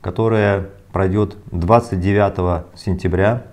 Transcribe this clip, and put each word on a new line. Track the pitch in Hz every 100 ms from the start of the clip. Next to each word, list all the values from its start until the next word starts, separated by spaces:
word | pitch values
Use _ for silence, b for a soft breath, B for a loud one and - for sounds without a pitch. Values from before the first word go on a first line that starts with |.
которая | - 87 113 110 104 98 92 - -
пройдёт | - 92 101 101 - -
двадцать | 87 85 117 117 95
девятого | 90 101 101 98 90 85 - -
сентября | - 87 92 90 98 120 120